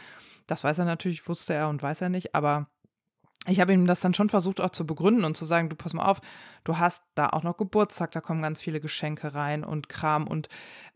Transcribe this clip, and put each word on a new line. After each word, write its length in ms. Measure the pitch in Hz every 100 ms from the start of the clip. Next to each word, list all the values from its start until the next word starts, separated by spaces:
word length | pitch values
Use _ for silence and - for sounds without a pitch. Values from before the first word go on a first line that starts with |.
| - - - - -
Das 180 | 160
weiß 140 | 143 156
er 60 |
natürlich, 440 | 175 165 185 165 -
wusste 260 | 170 -
er 140 | 151 156
und 120 | 147
weiß 180 | 143 156
er 80 | 180
nicht, 260 | 180 -
aber 340 | 143 147 147 147 _ _ _ _ _ _ - -
ich 100 | 190
habe 120 | 180
ihm 140 | 190 180
das 140 | 180
dann 140 | 185
schon 140 | 175 180
versucht 320 | 208 185 190
auch 100 | 180
zu 160 | - 160
begründen 380 | 151 175 240
und 120 | 165 156
zu 80 |
sagen, 240 | 160 170 165
„Du, 80 | 156
pass 160 | 170
mal 120 | 165
auf, 160 | 196 196 - - - -
du 140 | - 165
hast 260 | 175 - _
da 140 | - 147
auch 120 | 156
noch 140 | 170 -
Geburtstag, 560 | 202 214 208 - 170
da 80 | 160
kommen 220 | - 160
ganz 180 | 156 156
viele 200 | - 156
Geschenke 540 | 151 - 151 151 151
rein 300 | 143 143 151
und 240 | - 156 -
Kram 380 | - 156 151 151
und, 220 | 156 - - - - -